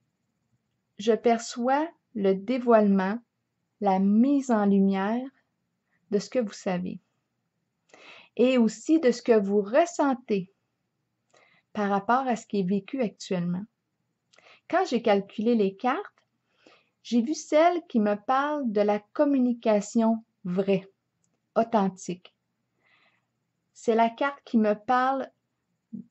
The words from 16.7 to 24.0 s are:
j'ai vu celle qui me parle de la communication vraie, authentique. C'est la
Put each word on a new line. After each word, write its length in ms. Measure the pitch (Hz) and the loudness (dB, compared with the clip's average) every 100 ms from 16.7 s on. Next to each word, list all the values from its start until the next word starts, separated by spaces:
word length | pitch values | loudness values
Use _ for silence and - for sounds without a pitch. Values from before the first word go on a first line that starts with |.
| _ _ _ | _ _ _
j'ai 200 | - 240 | -4 -2
vu 120 | 226 | -2
celle 480 | 320 - 302 339 349 - | -6 0 2 4 2 -4
qui 100 | 233 | -2
me 160 | 208 | 0
parle 560 | 208 - 262 294 302 254 | -2 -2 -2 -2 -4 -4
de 120 | 202 | -2
la 180 | 208 208 - | 0 -2 -4
communication 1120 | - 294 277 247 240 226 214 202 226 226 226 - _ | -2 0 2 0 -2 0 0 0 0 0 0 -6 _
vraie, 440 | 180 180 190 190 190 _ _ _ _ _ _ - | -6 -4 0 -2 -2 _ _ _ _ _ _ -4
authentique. 800 | 226 220 196 190 - 180 - _ _ _ _ _ _ _ _ _ _ _ _ _ _ | 0 0 0 -4 -12 -12 -14 _ _ _ _ _ _ _ _ _ _ _ _ _ _
C'est 220 | _ - | _ -2
la 160 | 226 | 2